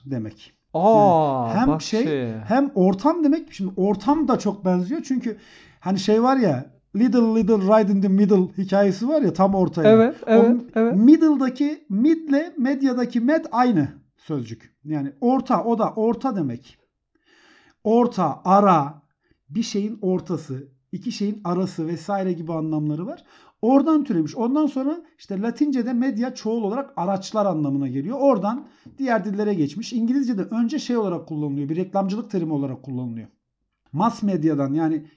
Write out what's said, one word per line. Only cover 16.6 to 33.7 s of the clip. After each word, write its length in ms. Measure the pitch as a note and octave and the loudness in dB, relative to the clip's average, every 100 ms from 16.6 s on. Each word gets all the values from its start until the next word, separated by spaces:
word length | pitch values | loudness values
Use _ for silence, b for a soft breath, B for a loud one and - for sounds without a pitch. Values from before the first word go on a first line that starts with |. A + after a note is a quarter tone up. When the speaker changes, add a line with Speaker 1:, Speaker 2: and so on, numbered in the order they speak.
| - _ _ _ _ _ b b b b b b | -16 _ _ _ _ _ b b b b b b
Speaker 1:
Orta, 580 | G#3+ A#3 B3 G3 D#3+ B2 F3+ | 0 2 2 0 -2 -2 2
ara, 560 | G3 G3+ E3 C#3+ - _ _ _ _ _ | 4 6 4 2 -10 _ _ _ _ _
bir 140 | F3 | -6
şeyin 360 | - G3+ G#3+ A3+ | -4 -4 -4 -4
ortası, 680 | F#3 F#3 - E3 - C3 C#3+ _ _ | -2 -2 -2 -8 -6 -12 -12 _ _
iki 200 | F3+ B3 | -10 -8
şeyin 300 | - G#3 G#3 | -4 -4 -4
arası 440 | F3 F3+ F#3 - D#3+ | -4 -2 -4 -4 -6
vesaire 460 | D#3+ - G3 F#3+ | -6 -4 -4 -2
gibi 200 | F3 D#3+ | -4 -6
anlamları 540 | D#3+ D#3 D#3 D3+ D3+ G3+ | -6 -4 -2 -2 -4 -8
var. 160 | F4 _ b b b | -12 _ b b b
Oradan 420 | A3+ C#4 D#4+ D4+ | 4 4 4 0
türemiş. 320 | - F3 D3 A#3+ | 2 -2 -2 -2
Ondan 300 | A#3+ D4 D4+ | -2 0 0
sonra 340 | C4 C4+ E4+ b _ | -2 -4 -6 b _
işte 220 | - G3 | -10 -6
Latince'de 520 | A#3 A#3 D4 C4 A3+ | -6 -2 -2 0 -2
medya 420 | A#3+ C4+ G#3 B3+ B3+ | -2 -2 -2 -6 -6
çoğul 280 | A3 A#3 | -4 -2
olarak 300 | G3 B3+ C#4 - | -2 -4 -8 -6
araçlar 480 | F#3+ F#3+ - G#3+ G3 | -4 -4 -4 -2 0
anlamına 420 | D#3 C#3 C#3 C3+ | 0 -2 -2 -2
geliyor. 300 | C3+ D#3+ C4+ | -4 -6 0
Oradan 480 | C#4 G#3+ G3 B3+ - B B - | 2 2 0 -6 -10 B B -8
diğer 280 | C4 A3 G#3 | -2 -2 -2
dillere 280 | G3+ G#3+ | -4 -2
geçmiş. 400 | F#3 C#3+ G#3 - | 0 -2 -4 -8
İngilizce'de 480 | A#3+ A3+ C#4 B3 G3 | -4 0 0 0 -4
önce 380 | F3 A3 A#3 D4+ | -4 -2 -2 -2
şey 180 | - A#3+ | -4 -2
olarak 300 | G3+ E3 D#3+ | -2 -4 -6
kullanılıyor. 420 | D3+ D3 C#3 C#3+ | -6 -4 -4 -4
Bir 60 | D#3+ | -4
reklamcılık 560 | F#3+ G3 G3 G#3+ G#3+ | -2 -2 -2 -4 -6
terimi 220 | F#3+ D#3 | -4 -2
olarak 300 | C#3+ C#3 C3 | -4 -4 -8
kullanılıyor. 440 | C3+ B2 B2 A2+ G#2 _ _ _ _ | -10 -8 -8 -10 -14 _ _ _ _